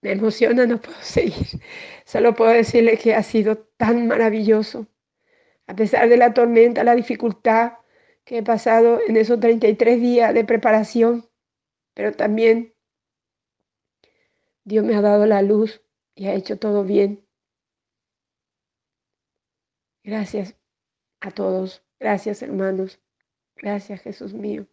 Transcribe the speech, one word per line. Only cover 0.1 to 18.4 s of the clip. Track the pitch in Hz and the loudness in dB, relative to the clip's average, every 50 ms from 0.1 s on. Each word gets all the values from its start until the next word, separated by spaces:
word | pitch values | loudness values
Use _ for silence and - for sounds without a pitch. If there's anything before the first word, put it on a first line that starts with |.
| 190 | -6
emociona, | 196 214 220 208 - 247 220 240 247 247 | -2 -2 -4 0 0 0 0 2 2 2
no | 233 240 220 | 0 0 -4
puedo | - - - - | -6 -14 -20 -18
seguir. | - - - - - 220 - - - - - - - - - - - - - - _ | -18 -4 -4 -2 -2 -2 -4 -6 -10 -8 -10 -16 -16 -16 -20 -20 -20 -20 -20 -20 _
Solo | _ - 233 208 240 220 | _ -4 0 2 2 2
puedo | - 226 226 | 2 2 2
decirle | 233 233 226 220 - 240 233 226 220 220 | 4 2 2 2 2 2 4 4 2 0
que | - 226 214 | 0 0 0
ha | 220 208 | 0 -2
sido | - - 226 208 208 220 220 - _ _ _ | -2 -2 -2 0 0 -4 -4 -8 _ _ _
tan | 233 214 233 240 240 | -2 -2 0 0 0
maravilloso. | 226 - - 226 220 208 220 214 208 220 214 214 - - - 220 _ _ _ _ _ _ _ _ _ _ _ _ _ _ _ _ | -2 0 0 0 0 0 -2 0 2 2 2 0 -4 -10 -14 -14 _ _ _ _ _ _ _ _ _ _ _ _ _ _ _ _
A | - 185 | -16 -4
pesar | 185 220 208 - - - 233 | -2 -2 0 2 2 4 4
de | 240 240 | 6 6
la | 247 240 226 | 6 4 4
tormenta, | 262 240 240 233 226 226 240 240 214 - | 2 2 4 6 6 4 4 4 2 2
la | 240 240 | 2 2
dificultad | 247 233 - 247 208 - 233 196 _ _ 240 220 226 233 240 233 - _ _ _ _ _ _ _ _ _ | 2 0 -4 -6 -4 -4 -6 -6 _ _ 0 2 2 0 -2 -4 -14 _ _ _ _ _ _ _ _ _
que | - 247 233 | -8 -8 -6
he | 208 | -2
pasado | 233 233 214 - 240 226 226 226 233 233 233 - | -2 -2 -2 0 2 4 4 4 4 4 2 0
en | - 226 | 0 2
esos | 220 220 214 240 226 | 0 2 2 0 0
treinta | 214 233 233 226 233 214 | 2 2 2 4 2 0
y | 214 | 2
tres | 214 240 226 247 240 | 2 2 2 2 2
días | 233 247 240 240 233 214 202 | 2 2 2 2 2 2 2
de | 233 226 | 0 0
preparación, | 208 233 220 - 233 214 220 214 - - 233 226 233 240 240 226 _ _ _ _ _ _ _ _ _ _ _ _ _ _ | 0 -2 0 2 2 2 2 0 -2 0 2 2 2 2 -2 -6 _ _ _ _ _ _ _ _ _ _ _ _ _ _
pero | - 202 214 208 | -6 -6 -6 -4
también | - - 214 208 220 226 226 226 233 233 226 _ _ _ _ _ _ _ _ _ _ _ _ _ _ _ _ _ _ _ _ _ _ _ _ _ _ _ _ _ _ _ _ _ _ _ _ _ _ _ | -2 -2 -2 0 2 4 4 4 4 2 -10 _ _ _ _ _ _ _ _ _ _ _ _ _ _ _ _ _ _ _ _ _ _ _ _ _ _ _ _ _ _ _ _ _ _ _ _ _ _ _
Dios | 202 208 214 208 | -2 -2 0 0
me | 226 226 | 2 0
ha | 208 | 2
dado | 202 208 208 208 208 | 2 2 4 4 4
la | 220 214 196 196 | 4 2 2 2
luz | 196 214 208 220 214 - _ _ _ _ _ _ _ _ | 2 2 0 0 -2 -4 _ _ _ _ _ _ _ _
y | - 196 | -12 -8
ha | 196 196 | -6 -6
hecho | 196 190 - 214 196 | -6 -6 -8 -10 -6
todo | - 214 208 208 202 | -4 -4 -2 -2 -2
bien. | 190 208 202 202 202 208 202 _ _ _ _ _ _ _ _ _ _ _ _ _ _ _ _ _ _ _ _ _ _ _ _ | 0 0 0 0 0 -2 -8 _ _ _ _ _ _ _ _ _ _ _ _ _ _ _ _ _ _ _ _ _ _ _ _